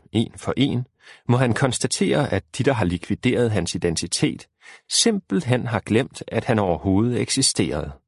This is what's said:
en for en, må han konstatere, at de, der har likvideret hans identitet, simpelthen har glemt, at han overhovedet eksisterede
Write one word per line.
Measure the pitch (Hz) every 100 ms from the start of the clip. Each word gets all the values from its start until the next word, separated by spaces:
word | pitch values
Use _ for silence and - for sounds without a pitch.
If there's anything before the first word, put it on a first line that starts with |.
| _
en | 107 117 -
for | - -
en, | 135 123 127 _ - - -
må | 123
han | 131
konstatere, | 113 135 120 - - 196 135 143
at | 98 - -
de, |
der | 127
har | 120
likvideret | 92 87 - 101 123 110 120
hans | 104 85
identitet, | 92 85 82 87 - 151 - - _ - - -
simpelthen | - 233 208 - 196 117 123 117
har | 110
glemt, | - 107 - - -
at | 113
han | - 113
overhovedet | 95 80 98 95 117 117
eksisterede | 113 - 131 - 85 76 76 -